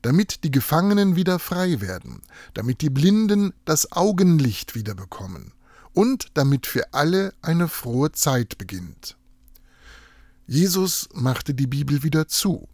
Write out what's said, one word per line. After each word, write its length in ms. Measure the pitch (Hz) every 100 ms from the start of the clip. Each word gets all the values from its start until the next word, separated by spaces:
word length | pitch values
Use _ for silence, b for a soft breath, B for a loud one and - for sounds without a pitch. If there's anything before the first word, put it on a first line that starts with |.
damit 400 | 117 156 214 -
die 60 | 156
Gefangenen 640 | 135 - 156 196 202 196
wieder 240 | 175 185 180
frei 420 | - 180 185 139
werden, 420 | 95 92 - - B B B
damit 280 | - 117 123
die 100 | 151
Blinden 640 | 135 170 214 214 208 196 -
das 280 | - 156 -
Augenlicht 840 | - 196 185 185 160 131 101 -
wiederbekommen 760 | 117 107 95 95 - 95 87 - _ b b b
und 340 | - 233 269 -
damit 320 | 151 139 139 -
für 260 | 120 -
alle 400 | 139 151 185 196 _
eine 260 | - 170 170
frohe 420 | - 120 123 147
Zeit 460 | - 147 127 117 -
beginnt.“ 580 | 95 95 87 - - - _ _ _ b b b b b b b b b -
Jesus 600 | 131 190 185 185 - -
machte 400 | - 131 123 -
die 140 | 131 135
Bibel 340 | 139 139 143
wieder 240 | 151 156 156
zu. 420 | - 196 175 -